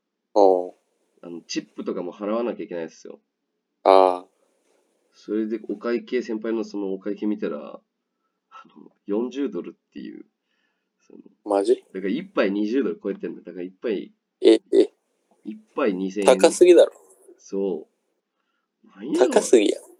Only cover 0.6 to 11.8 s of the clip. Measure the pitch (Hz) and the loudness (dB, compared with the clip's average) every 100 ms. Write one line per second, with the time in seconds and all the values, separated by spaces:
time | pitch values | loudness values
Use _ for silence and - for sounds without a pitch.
0.6 | 90 - _ _ _ _ 87 85 - - | 0 -14 _ _ _ _ -16 -16 -10 -10
1.6 | - - 120 95 87 85 101 113 120 95 | -10 -12 -10 -8 -10 -8 -6 -4 -4 -6
2.6 | 85 87 80 - - - _ _ _ _ | -10 -10 -10 -14 -20 -20 _ _ _ _
3.6 | _ _ 98 95 92 90 95 _ _ _ | _ _ 4 6 6 2 -8 _ _ _
4.6 | _ _ _ _ _ _ - 107 110 110 | _ _ _ _ _ _ -8 -6 -4 -8
5.6 | - 101 120 120 110 123 113 113 113 113 | -8 -8 -4 -6 -4 -6 -4 -6 -4 -6
6.6 | 107 101 98 98 104 101 107 104 98 73 | -6 -8 -8 -8 -8 -6 -6 -4 -6 -8
7.6 | 71 - _ _ _ _ _ _ _ - | -12 -18 _ _ _ _ _ _ _ -20
8.6 | - 80 80 _ - 101 123 131 139 95 | -20 -20 -20 _ -8 -6 -6 -6 -6 -6
9.6 | 87 - _ - 55 - - _ _ _ | -12 -16 _ -18 -16 -18 -20 _ _ _
10.6 | _ _ _ _ _ - - _ - 101 | _ _ _ _ _ -20 -20 _ -2 -2
11.6 | 101 127 | 2 -2